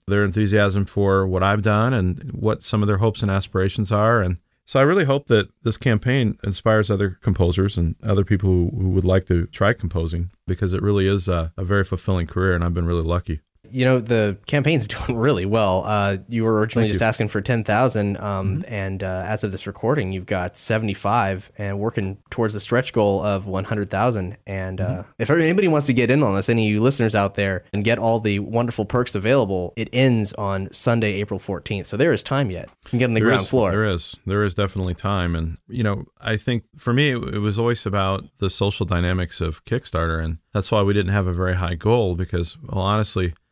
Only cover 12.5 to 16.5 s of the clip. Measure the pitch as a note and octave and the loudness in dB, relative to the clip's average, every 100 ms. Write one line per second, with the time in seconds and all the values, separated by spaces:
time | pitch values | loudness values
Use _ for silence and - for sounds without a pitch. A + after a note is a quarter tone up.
12.5 | F2 F2 F2 E2+ E2+ E2 F2 - D2+ _ | 2 0 0 0 0 0 -2 -2 -8 _
13.5 | _ - B2+ B2+ B2+ A2+ A2+ G#2 G2 - | _ -10 0 2 2 2 2 2 -2 -2
14.5 | C#3+ C#3+ D#3 G#2+ - - A#2 C3 G2+ F#2+ | 0 2 2 0 -6 -4 0 2 2 2
15.5 | A2 G2 F#2 G#2 G#2 G2+ G2 - A#2 A2 | 2 4 2 2 0 0 -2 -4 -2 2